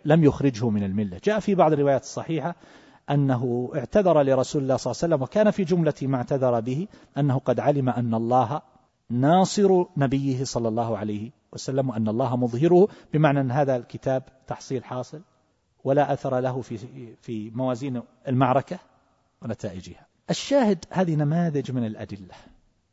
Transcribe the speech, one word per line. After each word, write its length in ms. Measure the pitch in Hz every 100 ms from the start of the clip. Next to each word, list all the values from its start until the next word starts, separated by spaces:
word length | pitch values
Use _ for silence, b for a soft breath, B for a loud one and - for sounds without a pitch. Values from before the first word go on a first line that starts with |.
لم 180 | 147 165
يخرجه 460 | 143 - 139 107 120
من 140 | 104
الملة. 360 | 98 98 101 92
جاء 160 | 202 214
في 160 | 208
بعض 180 | 185 156
الروايات 280 | 143 143 131
الصحيحة 540 | - - 135 160 160 - B B B B -
أنه 600 | 143 139 123 123 120 123
اعتذر 460 | 151 - 214 185 156
لرسول 420 | 135 127 123 151
الله 140 | 135 127
صلى 140 | 131
الله 120 | 117
عليه 100 | 170
وسلم، 60 | 147
وكان 280 | 127 208 214
في 120 | 208
جملة 300 | 165 180 156 -
ما 160 | 135 131
اعتذر 420 | - 139 127 117
به 280 | 117 139 202 B B 139
أنه 220 | 143 127
قد 200 | - 110
علم 300 | 123 143 131
أن 240 | 120 120
الله 480 | 113 117 127 113 151 - _ _ _ -
ناصر 760 | 120 139 180 180 208 196 180 180 143
نبيه 460 | 135 139 139 127
صلى 240 | 131 127 113
الله 300 | 110 117 104
عليه 340 | 107 104 117 - _
وسلم، 360 | - - 135 131
وأن 180 | 113 107
الله 280 | 113 123
مظهره، 520 | 123 123 120 165 175 208 B -
بمعنى 280 | 151 151 139
أن 100 | 131
هذا 240 | 139 139
الكتاب 480 | 123 117 - 139 131 - _ -
تحصيل 360 | - - 127
حاصل 380 | - 127 123 156 - _ _ _ _ _
ولا 300 | 131 139 139
أثر 260 | 143 139 127
له 220 | 127 127
في، 160 | - 113 127 135 117 -
في 280 | - 110 110
موازين 520 | 113 131 120 143 123 - _ -
المعركة 520 | 127 127 131 - 180 _ _ _ _ _ _
ونتائجها. 640 | 113 107 104 90 87 - _ _ -
الشاهد، 560 | 175 - 277 214 180 -
هذه 260 | 175 175
نماذج 560 | 151 147 170 170 143 127
من 140 | 127
الأدلة 500 | 110 107 104 101 87 - - _ _ _ _